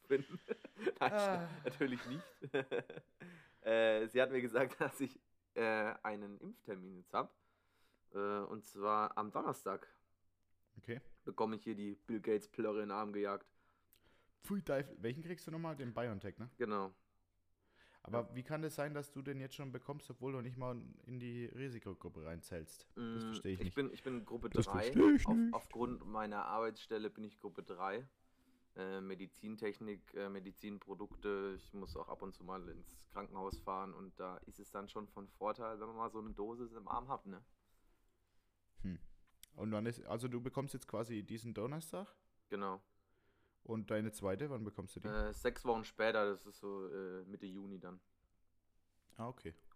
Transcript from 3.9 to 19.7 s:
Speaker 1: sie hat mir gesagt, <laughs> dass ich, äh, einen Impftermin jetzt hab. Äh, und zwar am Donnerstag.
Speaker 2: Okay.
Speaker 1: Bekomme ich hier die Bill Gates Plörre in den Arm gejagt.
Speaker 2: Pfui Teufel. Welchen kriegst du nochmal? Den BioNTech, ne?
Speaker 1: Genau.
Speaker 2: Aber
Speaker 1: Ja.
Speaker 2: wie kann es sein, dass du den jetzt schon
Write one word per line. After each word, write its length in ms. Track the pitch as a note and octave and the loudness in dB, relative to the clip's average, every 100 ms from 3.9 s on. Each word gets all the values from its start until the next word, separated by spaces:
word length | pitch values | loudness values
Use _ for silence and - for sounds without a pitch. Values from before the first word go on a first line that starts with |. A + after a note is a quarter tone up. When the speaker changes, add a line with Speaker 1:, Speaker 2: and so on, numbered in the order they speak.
| A2 A2 | 6 4
Speaker 1:
sie 120 | B2 | 6
hat 120 | C3 | 6
mir 100 | C3 | 6
gesagt, 320 | B2 A2+ C3 | 4 6 4
<laughs> 60 | - | 4
dass 200 | D3 - | 0 0
ich, 200 | C3+ - _ _ _ | -4 -4 _ _ _
äh, 400 | - A2+ A2 G#2+ - | 2 4 4 2 0
einen 340 | G#2+ G#2 G2+ G2+ | -4 -4 -6 -10
Impftermin 560 | F#3+ - - G2 F#2 F#2 | -12 -12 -6 -6 -6 -12
jetzt 180 | F2+ | -2
hab. 180 | G#2 C#3 _ _ _ _ _ _ _ _ | 0 0 _ _ _ _ _ _ _ _
Äh, 60 | G2 | -2
und 460 | G2+ G#2 G2+ A2 | 0 0 -2 -6
zwar 520 | G#2 G#2 G2+ G#2+ G#2+ - | -10 -2 4 4 4 2
am 140 | G#2+ | 0
Donnerstag. 560 | C#3 - B2+ F#2+ F#2+ - - _ _ _ _ _ _ _ G#2+ | 0 0 -2 -2 -4 -6 -20 _ _ _ _ _ _ _ -14
Speaker 2:
Okay. 220 | - A#2+ - - | -8 -8 -8 -10
Speaker 1:
Bekomme 300 | - - A2 | -6 2 2
ich 80 | G#2+ | 2
hier 140 | A2+ G2+ | -2 -4
die 180 | G#2 | -4
Bill 240 | G2+ - A2+ | -6 -4 -2
Gates 280 | A#2 G#2+ - | 4 4 2
Plörre 340 | - A2 G#2+ | -2 0 2
in 60 | G#2 | 0
den 20 | |
Arm 220 | G2+ G#2 | -2 -2
gejagt. 340 | G2+ G2+ G2+ - _ _ _ _ - _ - _ _ | 0 0 0 -6 _ _ _ _ -20 _ -20 _ _
Speaker 2:
Pfui 200 | - G3+ | -4 -2
Teufel. 340 | D#3 C#3 C#3 - | 2 2 2 -2
Welchen 220 | A2 C3+ | -2 -2
kriegst 240 | E3 F3 - | -6 -8 -6
du 60 | |
nochmal? 240 | D#3+ E3 D3 | -4 -4 -4
Den 180 | B2 | -4
BioNTech, 460 | A2+ A#2+ G2 G2+ - | 0 0 0 -4 -8
ne? 100 | A#2 - | -8 -2
Speaker 1:
Genau. 340 | A2+ G#2 F#2+ - _ _ _ _ _ _ _ _ - - | 0 2 0 -6 _ _ _ _ _ _ _ _ -20 -16
Speaker 2:
Aber 200 | - A#2 | -2 -2
Speaker 1:
Ja. 120 | G2+ | -2
Speaker 2:
wie 80 | A#2+ | -4
kann 220 | B2+ D3+ | -4 -2
es 100 | D#3 | -2
sein, 200 | - D3 | 0 -2
dass 180 | D3 C#3 | -2 -6
du 100 | C#3+ | -6
den 160 | C#3 C3+ | -4 -4
jetzt 160 | C3+ | -6
schon 160 | - C#3 | -6 -6